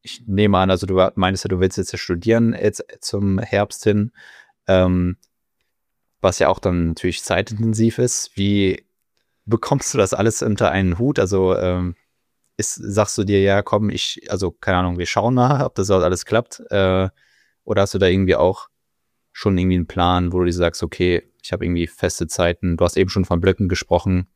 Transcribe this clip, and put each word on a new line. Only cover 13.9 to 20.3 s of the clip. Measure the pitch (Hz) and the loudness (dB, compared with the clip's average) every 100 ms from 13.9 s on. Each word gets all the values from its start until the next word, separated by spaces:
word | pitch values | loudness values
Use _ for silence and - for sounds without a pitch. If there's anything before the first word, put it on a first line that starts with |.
| - - - - | -4 -8 -10 -8
also | 95 95 | -4 -4
keine | - - 90 | -4 -2 0
Ahnung, | 90 87 | 0 -4
wir | 87 | -4
schauen | - 107 | -2 0
mal, | 127 123 131 139 | 2 2 2 -2
ob | - | -2
das | 95 | 2
alles | 92 87 92 - | 2 2 0 0
klappt, | 110 120 - - | -2 -2 -16 -6
äh, | 101 95 92 95 _ _ _ _ _ | 0 2 2 -2 _ _ _ _ _
oder | - 98 | -4 0
hast | 98 | 0
du | 98 | 2
da | 92 | 2
irgendwie | 95 92 73 | 4 2 4
auch | 87 98 - _ _ _ _ _ _ | 2 0 -12 _ _ _ _ _ _
schon | - 104 92 | -4 0 2
irgendwie | 92 90 | 2 0
einen | 85 | -2
Plan, | - 87 90 90 | -2 0 2 0